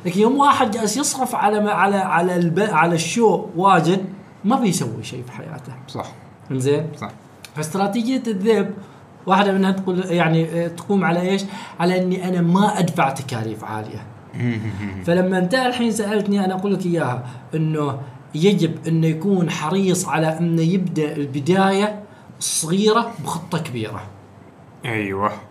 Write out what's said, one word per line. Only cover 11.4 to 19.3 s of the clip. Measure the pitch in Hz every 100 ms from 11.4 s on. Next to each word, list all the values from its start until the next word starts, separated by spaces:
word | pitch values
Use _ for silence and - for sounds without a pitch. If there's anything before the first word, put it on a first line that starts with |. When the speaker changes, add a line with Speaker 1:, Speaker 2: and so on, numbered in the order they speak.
| - - - -
Speaker 1:
على | 175 185
إني | 180 185 180
أنا | 180
ما | 170 196 208 196
أدفع | 175 175 135
تكاليف | 135 123 117 110 104
عالية. | 110 107 110 110 - - -
Speaker 2:
مم. | 117 120 110 107 95 104 95 92
Speaker 1:
فلما | 180 185 185
أنت | 180
الحين | 262 247 247 233
سألتني، | 220 202 214 202 202
أنا | 185
أقول | 185 202
لك | 180 175
إياها، | 165 131 123 - - -
إنه | 160 156 156 147 123 - - -
يجب | 151 190 180 160 - 165
إنه | 165 160
يكون | 156 202